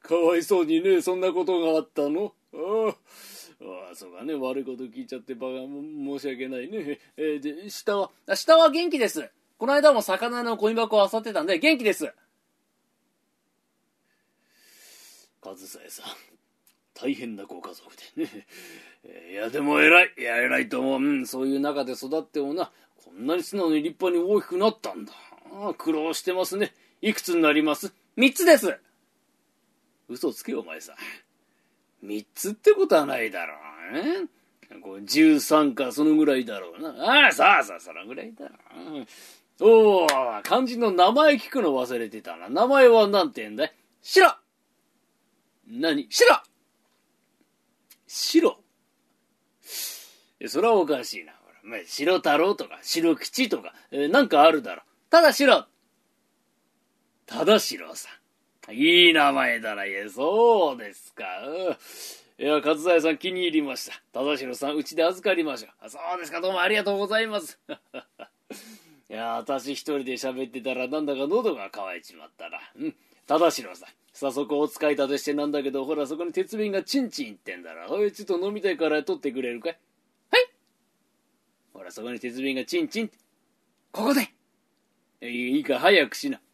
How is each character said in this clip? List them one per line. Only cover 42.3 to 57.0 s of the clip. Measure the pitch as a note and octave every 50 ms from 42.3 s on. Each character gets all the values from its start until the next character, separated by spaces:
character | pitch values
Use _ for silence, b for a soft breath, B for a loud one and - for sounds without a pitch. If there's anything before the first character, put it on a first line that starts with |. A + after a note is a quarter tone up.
| E2
な。 | E2 F2 G2+
名 | B2+ F3 A3+
前 | B3+ C#4 C4+ C4 A#3+
は | A#3 A3+ G#3+ G3+
な | G3+ G3 F3
ん | C#3+
て | - B2
言 | A2 G#2+
う | G#2+
ん |
だ | A2 D#3
い？ | D#3 _ _ _ _ _ _
シ | _ - - C#4+
ロ。 | C#4+ A3 - - _ _ _ _ _ _ _ _ _ _ _ _ _ _ _ _ _ _ _ _ _ _ _ _ _
何？ | - - A#3+ D#4 - - - - _
シ | - - A#4+
ロ。 | A#4+ - - - _ _ _ _ _ _ _ _ _ _ _ _ _ _ _ _ _ _ _ _ _ _ _ _ _ _ _ _ _ _ _ _
シ | _ - - - - - E4
ロ。 | E4 - - _ _ _ _ _ _ _ _ _ _ _ _ _ _ _ _ _ _ _ _ _ B B B B B B B B B B B B B B B _
い | -
や、 | A2
そ | A#2+ D3
れ | G3+ A#3
は | A3+
お | G3+ E3
か | D3 D3 B2+ A#2
し | - - F#2+
い | D#2+
な。 | -
ほ | - _ _ _
ら、 | _ _ _
お |
前、 | G#2 A#2 G2+ F#2
シ | - - - C#3+
ロ | E3 F#3
太 | E3+ - E3 D3 D3
郎 | E3+ G3 G3+
と | - E3+
か、 | - - -
シ | - - - E3+
ロ | E3 E3 D#3
吉 | - - - - - C4 A3
と | F3 -
か、 | - - b b b b
え | - C#3 C#3+
ー、 | D3
な | F#3+ C#4
ん | C#4 -
か | E3 C#3+ D3+
あ | E3
る | D#3 D3
だ | A2+ G2+ F2
ろ。 | - _ _ _ _ _ _
た | - E4
だ | E4+ D4
シ | B3+ - C#4+
ロ。 | C4 G#3+ D3+ - _ _ _ _ _ _ _ _ _ _ _ _ _ _ _ _ _ _ _ _ _ _ _ _ _ _ _